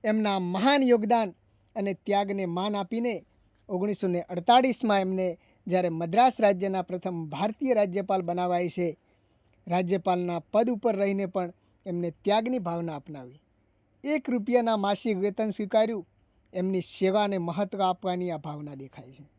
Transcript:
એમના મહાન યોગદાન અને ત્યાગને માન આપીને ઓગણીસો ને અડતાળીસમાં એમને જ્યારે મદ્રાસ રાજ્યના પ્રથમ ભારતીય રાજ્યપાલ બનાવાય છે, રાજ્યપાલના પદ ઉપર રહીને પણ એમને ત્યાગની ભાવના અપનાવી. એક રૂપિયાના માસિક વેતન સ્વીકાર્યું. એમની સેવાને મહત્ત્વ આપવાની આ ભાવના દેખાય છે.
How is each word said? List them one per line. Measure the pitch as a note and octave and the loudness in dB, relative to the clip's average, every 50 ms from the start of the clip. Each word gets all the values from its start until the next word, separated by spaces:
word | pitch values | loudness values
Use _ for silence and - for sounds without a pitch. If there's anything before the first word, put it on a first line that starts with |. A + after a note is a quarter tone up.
| - | 0
એમના | G#3+ A3 A3 G#3+ G#3 G3 F#3+ | 0 0 2 2 2 0 0
મહાન | F3+ F3 F3+ F#3 G3+ C4 C#4+ C#4+ C4+ | -2 -2 -2 2 4 4 4 4 6
યોગદાન | B3 A#3+ A3+ G#3 G#3 A#3+ A#3 A3 F#3+ E3+ _ _ _ _ _ _ _ _ | 4 4 4 4 2 2 2 2 -2 -6 _ _ _ _ _ _ _ _
અને | - G3+ G3+ F#3+ | -4 -4 -4 -4
ત્યાગને | - _ - G3 G3 G3+ G3 G3+ G3 F#3+ | -6 _ 0 0 0 0 0 -2 -4 -2
માન | F3 E3+ F3+ F#3+ G#3+ G#3 | -2 -2 -4 -4 -2 -2
આપીને | G3+ G3 F#3 A#3 A3+ A#3 B3 A3 E3+ - _ _ _ _ _ _ _ _ - | -4 -4 -4 -4 -4 -4 -4 -4 -6 -10 _ _ _ _ _ _ _ _ -8
ઓગણીસો | G3+ F3+ F#3+ G#3 G3+ - - | -4 -4 -2 -2 -2 -2 -2
ને | F#3 F3 F3 | -2 -2 -2
અડતાળીસમાં | E3 - F3+ F3 F3 - A#3+ B3+ B3+ C4+ A#3 - - A3 G3+ G3 | -4 -4 -8 -4 4 6 6 6 6 4 0 0 0 2 2 2
એમને | F#3+ F#3+ F#3+ F#3 F#3 F3+ E3 - _ _ _ _ _ | 2 0 -2 -2 -2 -2 -4 -6 _ _ _ _ _
જ્યારે | - F3 F#3 F3+ F3 | -2 0 0 0 0
મદ્રાસ | E3 D#3+ E3+ E3+ E3 A3 B3 C4 A#3+ - | -2 -4 -4 0 4 4 4 4 4 4
રાજ્યના | A3+ G3+ G3+ F3+ F#3+ G3 F#3+ F#3+ | 4 4 4 2 0 -2 -2 -4
પ્રથમ | F3 _ F#3 F3+ - F#3+ F3+ E3+ D#3+ | -4 _ -8 -6 -6 -6 -6 -6 -8
ભારતીય | D3+ D3 D3 F#3+ G#3+ A3 _ D4 C4 B3 | -8 -6 -4 -4 -4 -4 _ 0 2 4
રાજ્યપાલ | G#3+ G#3 F#3+ F3 G3+ F#3+ G3 G3 F#3+ | 4 4 2 2 -4 0 0 0 0
બનાવાય | F3+ E3+ F3 F3+ F3+ F3+ F3+ F3 F3+ F3 | 0 -2 -2 -2 0 0 0 0 0 -2
છે, | - - F3+ E3+ D3+ _ _ _ _ _ _ _ _ _ _ _ _ _ _ | -2 -2 -2 -2 -4 _ _ _ _ _ _ _ _ _ _ _ _ _ _
રાજ્યપાલના | - E3+ F3+ F#3 E3+ G3 F#3+ - F#3+ F3+ F3+ F3+ F3 F3 E3+ | -2 0 0 0 0 0 0 2 0 0 0 0 -2 -4 -6
પદ | D#3+ _ - G#3 A#3 A#3 | -8 _ 2 2 2 2
ઉપર | B3 G#3 - A#3 G#3 | 0 0 0 0 0
રહીને | F#3+ G3+ G3 G3 G3 G3+ | 2 0 0 0 -2 -4
પણ | F3+ - G3 F3+ F3 - _ _ _ _ _ _ | -2 -2 -4 -4 -4 -8 _ _ _ _ _ _
એમને | F#3+ F3 F3 F3 E3+ | -6 -4 -4 -4 -4
ત્યાગની | D#3+ _ _ G3 G3+ A3 A3+ A#3+ B3+ B3+ | -6 _ _ 2 2 2 2 0 -2 -2
ભાવના | F#3 F3 E3+ E3+ E3+ E3 D#3 | -2 -4 -4 -4 -4 -6 -8
અપનાવી. | C#3+ - - D3+ C#3 B2+ B2 C3 D3+ _ _ _ _ _ _ _ _ _ _ _ _ - | -8 -12 -14 -16 -14 -16 -18 -20 -20 _ _ _ _ _ _ _ _ _ _ _ _ -4
એક | C#4 D4+ D4+ C4 - | -2 -2 -2 0 -2
રૂપિયાના | A#3+ B3 G3+ - A#3+ B3 A#3 A3+ A3+ | -2 -2 0 2 2 2 4 4 2
માસિક | G#3 G3 G3+ G#3 G3+ - A#3 G#3 | 2 2 0 0 0 0 -2 0
વેતન | F3+ G3 G#3 G3 - A3 A3 | 0 0 -2 0 -2 -2 -2
સ્વીકાર્યું. | F#3+ - G#3 F#3+ - A3 A3 A3 A#3 G3+ F3 _ _ _ _ _ _ _ _ _ - | -2 -4 -6 0 2 2 4 2 0 -6 -8 _ _ _ _ _ _ _ _ _ -6
એમની | F#3 F3+ F#3+ F#3+ F#3 | -2 -2 0 0 -2
સેવાને | E3+ - - - F#3+ F#3+ F#3+ G#3+ G#3 G3+ G3 | -2 -2 -2 0 2 2 2 2 2 2 0
મહત્ત્વ | F#3 E3+ E3+ E3 E3+ G#3 F#3+ - F#3+ | -2 -4 -4 -2 -4 -4 -4 -2 0
આપવાની | F#3+ F#3 F#3 - - F#3 F3+ F3+ F3+ F3+ | 0 0 0 -2 -2 -4 -4 -2 -4 -4
આ | E3 | -6
ભાવના | D3+ C#3+ D#3+ D3 D3 D3 D3 C#3+ | -6 -8 -10 -10 -10 -10 -12 -12
દેખાય | C3+ C3+ C3 - - C3+ B2 | -14 -16 -16 -18 -20 -20 -20
છે. | C3+ C3 C#3+ _ _ | -20 -20 -20 _ _